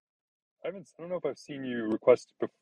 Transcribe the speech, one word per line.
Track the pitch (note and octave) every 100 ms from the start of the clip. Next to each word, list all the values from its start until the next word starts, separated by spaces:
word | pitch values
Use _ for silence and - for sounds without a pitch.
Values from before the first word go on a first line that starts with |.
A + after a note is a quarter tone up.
| _ _ _ _ _ _
I | D3+
haven't, | F#3+ C#3+ -
I |
don't | F3
know | F3
if | D3
I've | A#2+
seen | - C#3 C3
you | A#2+ A2
request | A2 - B2 - -
bef-, | A2 _